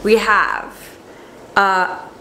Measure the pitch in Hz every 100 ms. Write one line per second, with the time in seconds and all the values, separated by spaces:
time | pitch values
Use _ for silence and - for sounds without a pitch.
0 | 208 214 208 208 165 - - - - -
1 | - - - - - - 196 185 180 -
2 | - -